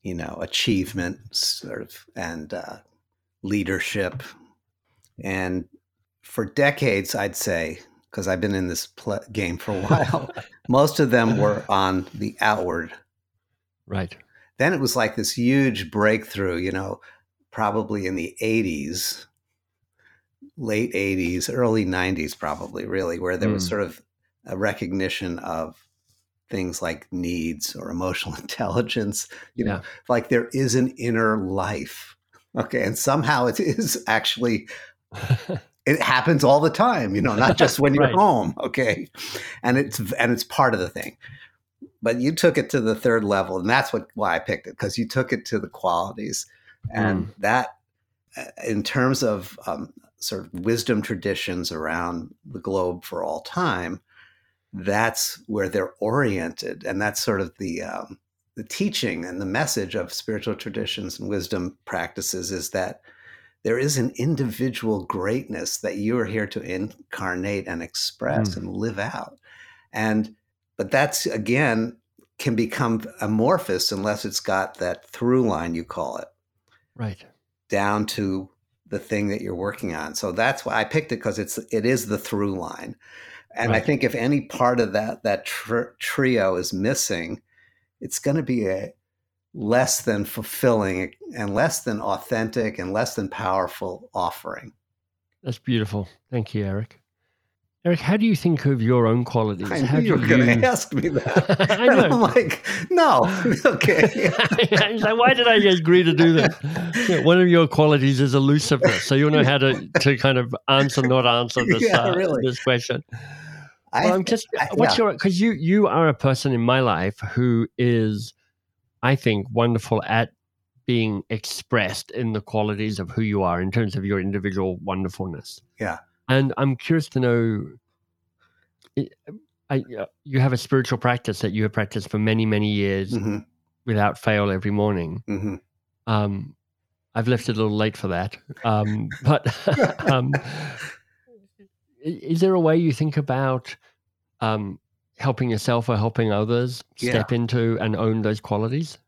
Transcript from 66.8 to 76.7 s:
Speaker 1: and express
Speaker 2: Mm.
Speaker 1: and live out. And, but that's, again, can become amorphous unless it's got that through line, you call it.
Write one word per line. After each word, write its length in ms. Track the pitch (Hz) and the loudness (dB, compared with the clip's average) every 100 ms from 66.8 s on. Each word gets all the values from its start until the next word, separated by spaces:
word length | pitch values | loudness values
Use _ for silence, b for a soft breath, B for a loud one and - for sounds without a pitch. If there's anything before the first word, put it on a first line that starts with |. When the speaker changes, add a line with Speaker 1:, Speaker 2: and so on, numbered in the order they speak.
| 107 - _ - 92 90 98 101 90 | -6 -10 _ -6 -4 -4 -4 -4 -6
Speaker 1:
and 160 | 85 | -10
express 680 | 82 - - - 123 143 107 | -8 -8 -8 -6 -2 0 -2
Speaker 2:
Mm. 60 | 90 | -4
Speaker 1:
and 180 | 90 95 | -8 -6
live 220 | 113 98 | -6 -4
out. 400 | 107 - - - B B B B B | -8 -8 -14 -18 B B B B B
And, 420 | 110 110 107 107 - _ _ _ - | -4 0 0 -2 -10 _ _ _ -10
but 140 | - | 0
that's, 340 | 135 147 - - | 2 2 0 -4
again, 720 | 110 104 127 147 110 117 - _ _ _ _ | -4 0 2 2 0 -2 -8 _ _ _ _
can 160 | 139 113 | -2 -2
become 480 | 113 - 120 110 107 - | -2 -2 0 0 -4 -8
amorphous 720 | 107 107 113 190 - 92 - | -2 0 2 2 0 -2 -2
unless 320 | 98 104 104 | -2 -4 -4
it's 160 | 104 - | -6 -6
got 380 | - 95 95 - | -2 -2 -2 -4
that 300 | 90 87 _ | -6 -6 _
through 380 | - 120 131 117 | -4 2 2 2
line, 260 | 80 85 | 0 -4
you 100 | 82 | -6
call 340 | 82 - 69 - | -8 -8 -6 -8
it. 100 | - _ _ _ _ | -14 _ _ _ _